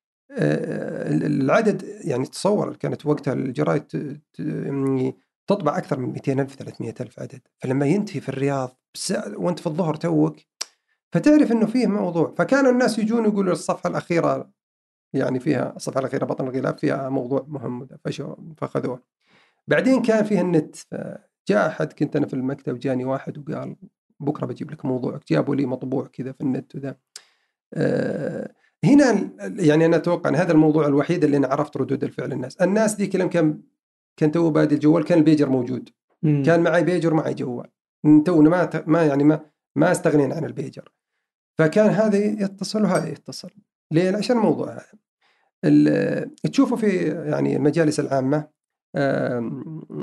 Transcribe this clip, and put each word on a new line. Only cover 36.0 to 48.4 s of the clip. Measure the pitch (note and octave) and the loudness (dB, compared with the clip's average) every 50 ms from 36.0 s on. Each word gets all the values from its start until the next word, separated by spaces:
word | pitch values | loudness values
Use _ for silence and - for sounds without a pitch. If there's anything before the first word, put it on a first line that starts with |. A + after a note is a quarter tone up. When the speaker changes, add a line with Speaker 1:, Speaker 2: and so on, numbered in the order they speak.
| _ _ _ _ - | _ _ _ _ 0
Speaker 2:
مم. | D3+ D3 C#3+ C#3 | 0 2 2 2
Speaker 1:
كان | D3+ E3+ E3+ E3+ | 4 4 4 4
معي | E3+ D#3 F3 D#3+ | 2 2 2 2
بيجر، | D#3+ F3+ F3 D#3 E3 D#3 | 2 0 0 0 2 0
معي | D#3 - C3+ - | 0 0 -2 -6
جوال. | - B2+ C3 A#2+ A#2+ - - _ _ _ _ _ _ - D3+ D3+ D3+ D3+ | -6 -8 -8 -8 -10 -12 -16 _ _ _ _ _ _ 4 6 6 8 6
تونا | F3+ F3+ D#3 D3+ D3+ | 6 6 6 6 6
ما | F3 F3+ E3 | 6 4 2
ت-، | - - E3 - D#3+ | 0 -2 -6 -2 0
ما | D#3 E3+ E3 | 2 4 4
يعني | D3+ C#3 C#3 D3 | 4 4 4 4
ما، | D3+ D3+ D3+ - _ _ _ _ _ _ | 4 4 2 -2 _ _ _ _ _ _
ما | C#3 D3+ F3+ | 2 2 2
استغنينا | F3 - - - C3+ D3 C#3 C3 C#3 | 2 2 0 2 4 4 2 2 0
عن | E3 - | -4 -6
البيجر. | B2 A#2+ C3 C3 C3 - - - - _ _ _ _ _ _ _ _ _ _ _ _ _ - | -6 -8 -8 -10 -10 -12 -16 -20 -20 _ _ _ _ _ _ _ _ _ _ _ _ _ 0
فكان | D#3+ D#3 D#3 G#3 G#3+ G#3 | 0 2 4 4 4 4
هذا | E3 F#3 A3 A3 G3 G3+ | 4 4 2 2 2 2
يتصل | G#3 G#3 G#3 G#3 G3 F#3+ G3 - F#3+ - - G#3+ G#3+ | 0 0 -2 -2 -4 -6 -4 -8 -10 -6 -2 0 0
وهذا | - F#3 D#3+ D#3+ D#3+ | 2 2 0 -2 -4
يتصل. | D3 - _ - C3+ - - F3+ - - _ _ _ _ _ _ | -8 -12 _ -16 -16 -16 -16 -18 -20 -20 _ _ _ _ _ _
ليه؟ | D3+ D#3+ F#3 F#3 F#3+ G#3 | 0 2 2 2 0 -2
عشان | G3+ - B3 A#3 | -2 0 0 2
الموضوع | G#3+ F3 C#3 - - - A#2 | 2 2 2 0 -4 -8 -8
هذا. | A#2+ - _ - _ _ _ _ _ _ _ _ _ _ _ _ _ - | -14 -18 _ -20 _ _ _ _ _ _ _ _ _ _ _ _ _ 2
ال-، | D3+ D3 D3 D3 D3+ - G2 G2 - - - - - - | 4 6 6 6 4 4 2 0 0 -2 -4 -6 -8 -10
تشوفوا | - - D#3 - - C#4 - B3 - | -6 -6 -2 2 2 2 2 2 0
في | A3 G#3 F#3 F3+ E3+ D#3 | 0 0 0 0 0 -2
يعني | D3+ E3+ D3 D3+ D3 C#3 C#3 C#3 C#3 | -2 -4 -4 -4 -2 0 0 0 0
المجالس | C3+ C3+ D3+ C#3+ E3 D#3+ D3+ D3 D3 | 2 2 2 2 4 2 2 2 0
العامة، | C#3 - C3+ C3+ C3 C3 D3 D#3 | -2 0 0 0 2 2 0 0